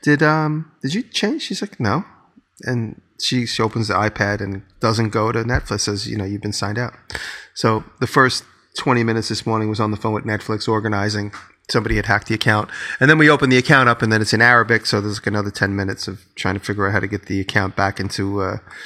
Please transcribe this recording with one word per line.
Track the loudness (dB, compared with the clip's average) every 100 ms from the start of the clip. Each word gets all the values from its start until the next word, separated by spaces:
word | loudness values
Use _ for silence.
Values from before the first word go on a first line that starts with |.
"Did, | 2 4
um, | 4 2 0 -2 -6 _
did | -6
you | -4
change?" | -4 -2 -2 -2
She's | -6 -8
like, | -8 -4
"No." | -2 -2 -4 -16 _ _ _ _
And | -4 -4 -4 -10 _ -6
she, | -2 -2 -2
she | 0
opens | 0 0 0
the |
iPad | 2 0 0 0 0
and | -4 -8 -12 -2
doesn't | 0 2 0
go | 2 0
to | 0 -2
Netflix, | -2 -2 -4
says, | -2 -4 -4
you | -4
know, | -4
"You've | -4
been | -6
signed | -6 -4 -4
out." | -6 -10 -14 -12 -12 -14 -16
So | -2 0 0 -2 -6
the | 0
first | 2 2 0 -10 _ _ -6
twenty | 0 2
minutes | 2 0 -2
this | -4 -2
morning | -2 -2
was | -2
on | -2
the | -2
phone | -4
with | -4 -4
Netflix | -6 -4 -4 -2
organizing. | -2 0 -2 -2 -4 -6 -10 -20 _ -4
Somebody | -2 0 -2
had | 0
hacked | 0 0
the |
account. | -2 2 2 0 -8 -8 2
And | 4
then | 8
we | 6
opened | 6 4
the | 4
account | 6 4 6
up, | 4
and | 2
then | 2
it's | 2
in | 4
Arabic, | 6 6 4 0 0
so | -2
there's, | -2 -4
like, | -4
another | -2 -4
ten | -2 -2 -2
minutes | -4 -6 -8
of | -12 _ -6
trying | -4 -4
to |
figure | -4 -2 0
out |
how | 0
to | -2
get | -6 -4
the | -4
account | -2 -2 -2 0
back | -2 -2
into, | -6 -4 -4 -2
uh, | -4 -6 -12 -10